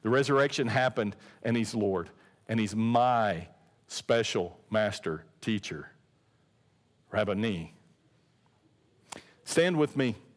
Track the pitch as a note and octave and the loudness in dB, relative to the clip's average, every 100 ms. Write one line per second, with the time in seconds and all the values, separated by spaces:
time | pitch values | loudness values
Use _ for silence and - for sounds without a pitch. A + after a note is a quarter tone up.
0 | A2 B2+ C#3 C#3 C#3 - B2 A#2 B2+ B2 | 2 2 4 4 2 0 0 2 0 0
1 | G#2 G2 - - A#2 A#2 G#2+ A2+ G2+ F#2+ | -4 -4 -16 -8 -2 0 0 0 0 -2
2 | E2 - - _ - A#2 G#2 G#2 A2+ A#2+ | -4 -14 -20 _ -4 -2 -2 0 2 4
3 | B2 A#2+ G#2+ E2+ E2+ - _ _ _ - | 4 2 0 -2 -8 -18 _ _ _ -14
4 | - A#2 A2+ A2+ F2 - _ A2 G#2+ F#2+ | 0 0 2 -2 -4 -8 _ -2 -2 -4
5 | - D#2+ - _ - G#2+ - D#2 - _ | -6 -8 -10 _ -4 -4 -4 -12 -14 _
6 | _ _ _ _ _ _ _ _ _ _ | _ _ _ _ _ _ _ _ _ _
7 | _ G#2 G#2 G2+ A2+ F#2+ D#2+ - _ _ | _ -2 0 0 -2 -4 -8 -16 _ _
8 | _ _ _ _ _ _ _ _ _ _ | _ _ _ _ _ _ _ _ _ _
9 | _ - - _ - - E3+ E3+ D3 C3+ | _ -20 -20 _ -2 2 2 2 0 2
10 | B2+ G#2+ - | 0 -2 -12